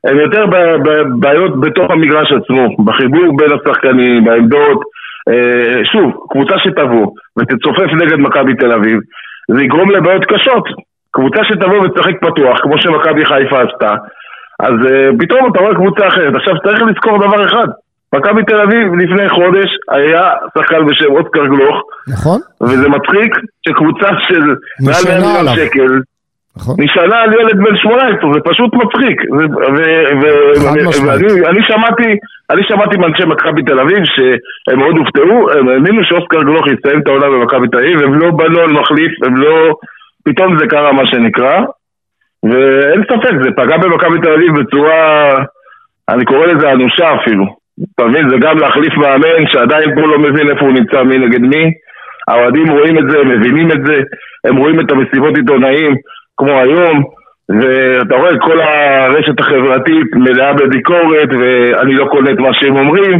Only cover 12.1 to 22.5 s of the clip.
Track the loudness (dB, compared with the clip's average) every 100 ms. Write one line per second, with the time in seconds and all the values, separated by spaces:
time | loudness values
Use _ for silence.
12.1 | -2 -4 0 0 0 0 -2 0 0 0
13.1 | 0 0 0 0 0 -2 -2 -4 -4 -8
14.1 | -20 -20 -20 -20 _ -2 0 0 2 2
15.1 | 0 0 0 2 2 0 2 0 0 0
16.1 | 0 0 -2 -2 -2 -2 0 0 0 0
17.1 | 0 0 0 0 -2 -4 -6 _ _ _
18.1 | -4 0 -2 0 0 2 0 0 0 0
19.1 | 0 -2 0 0 0 -2 -6 -4 -2 0
20.1 | 2 0 -2 -4 -4 -2 0 0 0 0
21.1 | 0 0 -2 0 2 2 0 -8 -16 -10
22.1 | -4 -2 -2 -4